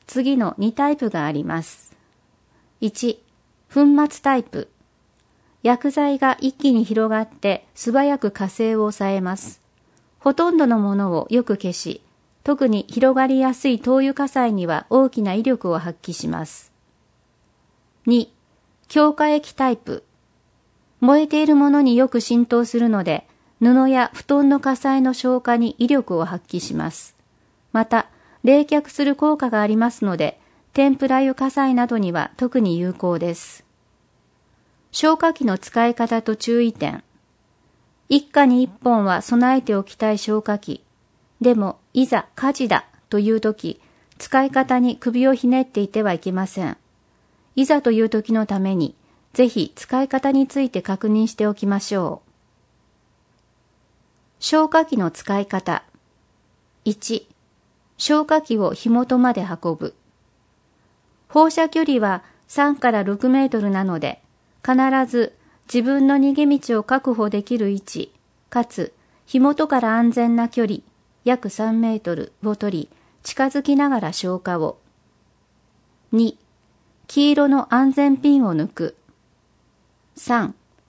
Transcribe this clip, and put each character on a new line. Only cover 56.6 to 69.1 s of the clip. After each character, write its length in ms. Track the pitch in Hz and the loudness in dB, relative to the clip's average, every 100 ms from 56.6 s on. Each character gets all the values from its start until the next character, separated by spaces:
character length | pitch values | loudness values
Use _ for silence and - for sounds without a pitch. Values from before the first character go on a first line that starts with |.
| _ _ | _ _
一、 440 | 220 208 - 226 - _ _ _ _ _ _ - | -6 -6 -8 -8 -10 _ _ _ _ _ _ -8
消 280 | - 302 | 0 0
火 180 | 302 311 | 2 0
器 160 | 311 226 | 0 -2
を 140 | 175 | -2
火 160 | - 226 | -2 0
元 300 | 233 247 254 | 0 2 2
ま 140 | 254 | 2
で 100 | 214 | 0
運 340 | 185 165 175 156 | -6 -6 -6 -6
ぶ。 180 | 156 - _ _ _ _ _ _ _ _ _ _ _ _ _ | -8 -12 _ _ _ _ _ _ _ _ _ _ _ _ _
放 220 | 302 320 | 4 4
射 180 | 320 320 | 2 0
距 160 | 320 | 0
離 160 | 302 254 | 0 0
は 220 | 208 185 - _ _ | 0 -2 -8 _ _
三 300 | - 294 277 | 0 0 2
か 140 | 247 | 0
ら 140 | 214 | 0
六 240 | 196 202 254 | -2 -2 2
メ 180 | 269 269 | 2 2
ー 20 | |
ト 120 | 226 | 0
ル 100 | 202 | -2
な 140 | 190 | -2
の 140 | 190 165 | -2 -4
で、 240 | 151 - _ _ _ _ | -6 -8 _ _ _ _
必 120 | - 254 262 262 254 | 0 2 4 2 0
ず 300 | 240 - - _ _ - | 0 -2 -6 _ _ -4
自 100 | 240 | -2
分 240 | 240 277 269 | 0 2 4
の 100 | 277 | 4
逃 180 | 277 | 2
げ 120 | 277 285 | 2 2
道 320 | 277 - 220 | 2 0 -4
を 40 | |
確 320 | 208 262 269 | 0 -2 0
保 160 | 226 208 | -2 -2
で 120 | 208 | -4
き 140 | 202 240 | -4 -2
る 140 | 202 | -2
位 60 | 196 | -4
置、 360 | - - 220 _ _ _ _ | -8 -12 -12 _ _ _ _
か 140 | 240 | -4
つ 280 | 233 - - - _ | -4 -6 -10 -12 _